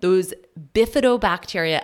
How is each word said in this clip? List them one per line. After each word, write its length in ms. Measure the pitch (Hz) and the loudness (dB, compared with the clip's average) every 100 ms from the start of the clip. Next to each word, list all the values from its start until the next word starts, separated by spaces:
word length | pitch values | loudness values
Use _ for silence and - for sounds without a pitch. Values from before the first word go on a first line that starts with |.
Those 320 | 180 185 185 - _ - 151 | 0 2 0 -10 _ -20 -4
bifidobacteria 1080 | 214 226 285 262 247 202 175 - 185 165 156 | 0 0 2 2 2 0 -2 -4 -4 -2 -2